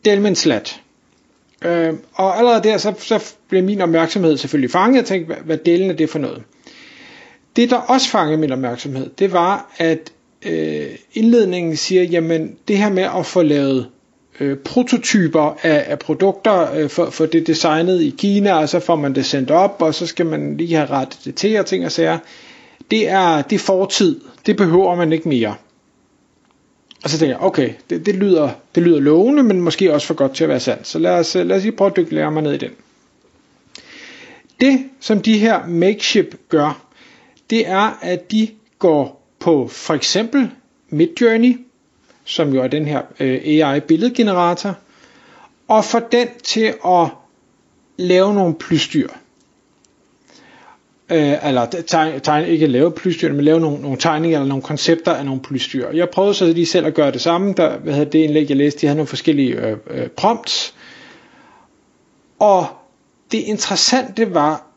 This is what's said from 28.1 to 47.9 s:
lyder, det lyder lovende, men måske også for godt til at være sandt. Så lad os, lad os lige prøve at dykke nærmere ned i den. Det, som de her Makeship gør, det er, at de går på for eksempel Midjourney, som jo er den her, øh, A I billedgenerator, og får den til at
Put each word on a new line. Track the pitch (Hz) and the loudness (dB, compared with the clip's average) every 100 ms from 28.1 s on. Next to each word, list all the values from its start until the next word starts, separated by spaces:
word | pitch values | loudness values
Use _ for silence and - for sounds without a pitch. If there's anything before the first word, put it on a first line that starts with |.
| 185 | -2
lyder, | 202 170 143 - _ - | 2 2 2 -4 _ 0
det | |
lyder | 170 156 | 2 4
lovende, | 139 156 226 294 | 4 4 4 4
men | 240 190 | 4 2
måske | 170 - 190 | 0 2 2
også | 147 - | 2 -2
for | |
godt | 156 135 135 | -2 -2 0
til | |
at | 156 | 0
være | 135 | 0
sandt. | 127 113 - | -2 -4 -6
Så | 165 | -2
lad | 170 | 2
os, | 175 165 185 | 2 0 0
lad | 175 190 | 0 0
os | |
lige | 202 220 | 0 0
prøve | 196 | 0
at | 190 | 0
dykke | 160 156 | -2 -2
nærmere | 156 156 | -2 -2
ned | 151 | -2
i | 143 | -4
den. | - - _ _ _ _ _ _ _ _ _ - - - - - - - _ _ | -8 -14 _ _ _ _ _ _ _ _ _ -20 -20 -20 -20 -20 -20 -20 _ _
Det, | 262 262 269 - | 2 2 -2 -16
som | - 214 | -2 0
de | 220 214 | 2 2
her | 226 202 165 | 2 0 -2
Makeship | 170 185 214 - 220 - - _ | 0 0 0 0 0 0 -6 _
gør, | 160 147 - _ _ - _ _ _ _ | 0 0 -4 _ _ -20 _ _ _ _
det | 226 180 | -2 0
er, | 190 214 - | 0 0 -2
at | 170 180 - | -6 -6 -2
de | 220 214 - _ _ | -2 -2 -6 _ _
går | 180 151 131 - _ _ | 2 2 0 -8 _ _
på | - 151 120 | 0 0 0
for | - - | -10 -4
eksempel | 151 - 185 226 277 233 - _ _ _ | -4 -2 -2 0 0 0 -4 _ _ _
Midjourney, | 151 165 - 233 226 247 247 - _ _ _ _ _ - | 0 0 2 2 4 2 2 -6 _ _ _ _ _ -10
som | - 151 | -4 0
jo | 131 | 0
er | 127 | 0
den | 147 151 | -2 -2
her, | 143 - - | -4 -6 -6
øh, | 135 131 - | -4 -2 0
A | 151 151 143 | 2 2 0
I | |
billedgenerator, | 151 160 240 247 220 180 175 175 202 170 _ _ _ _ _ - - _ - | 0 0 2 0 0 2 0 -2 -6 -10 _ _ _ _ _ -20 -20 _ 0
og | 220 208 | 0 2
får | 233 | -2
den | 233 240 247 - | 0 0 0 -6
til | - 226 220 - 180 | -6 -2 -2 -2 2
at | 180 160 - _ _ _ _ _ _ _ | 2 2 -4 _ _ _ _ _ _ _